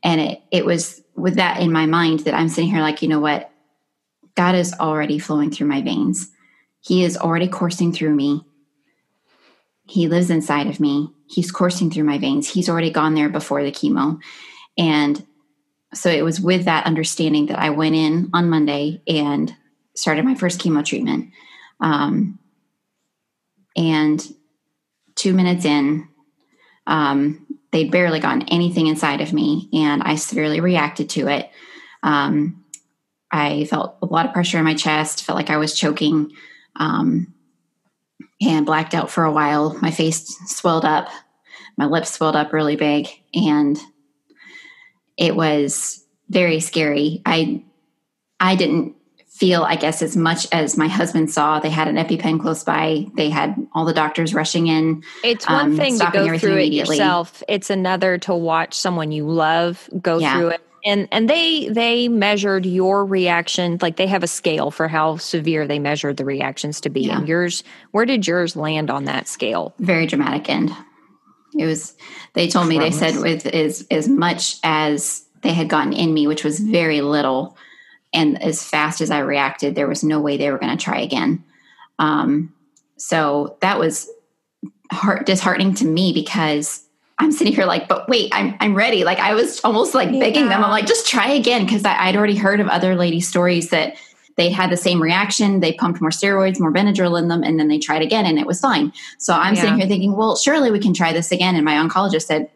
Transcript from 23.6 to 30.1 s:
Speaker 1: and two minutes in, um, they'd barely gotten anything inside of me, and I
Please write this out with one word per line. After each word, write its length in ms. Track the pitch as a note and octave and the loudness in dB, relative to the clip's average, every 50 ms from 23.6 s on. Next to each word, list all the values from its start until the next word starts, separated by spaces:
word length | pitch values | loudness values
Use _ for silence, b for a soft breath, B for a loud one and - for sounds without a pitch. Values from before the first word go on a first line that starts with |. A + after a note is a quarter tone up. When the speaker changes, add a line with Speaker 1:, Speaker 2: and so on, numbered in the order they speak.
| _ _ _ | _ _ _
Speaker 1:
and 480 | - E3+ D#3+ D#3+ D#3 D3+ D3+ D3+ D#3 - - - _ _ _ _ _ _ _ _ _ _ _ _ _ _ _ _ | -2 0 2 2 2 2 2 2 0 -4 -10 -18 _ _ _ _ _ _ _ _ _ _ _ _ _ _ _ _
two 180 | - - G3 F#3 | -2 0 2 4
minutes 300 | F#3 F#3 F3+ F3+ F3 F3 | 4 4 4 2 2 2
in, 420 | D3+ D3 D3 C#3 C#3 D3+ D#3 D#3 - _ _ _ _ _ _ b b b b b b b b b | 2 2 2 2 2 0 -2 -4 -10 _ _ _ _ _ _ b b b b b b b b b
um, 580 | - D#3 D#3 D3 C#3 C#3 C#3 C#3+ D3+ D3+ - - _ - - _ _ | -2 0 0 2 2 2 2 0 0 -2 -6 -12 _ -16 -16 _ _
they'd 200 | - D#3+ D#3+ - | 0 0 0 2
barely 280 | - F3+ F3+ F3 D#3+ D#3 | 2 2 2 2 0 0
gotten 300 | - - C3 B2+ - - | 0 0 -2 -2 -2 0
anything 380 | E3 F3 F3 E3+ F3 E3+ D#3+ | 0 2 2 2 2 2 2
inside 340 | D#3 D#3 D#3 - D3+ D3 D3 | 2 2 0 0 -2 -2 -2
of 100 | D3 D3+ - | -4 -2 -2
me, 360 | D3+ D3+ D3 D3 D3+ - - | 0 0 0 0 -2 -4 -2
and 300 | - D#3 D#3 D3 D3 C#3 - | 0 0 2 2 2 0 0
I 120 | - | -2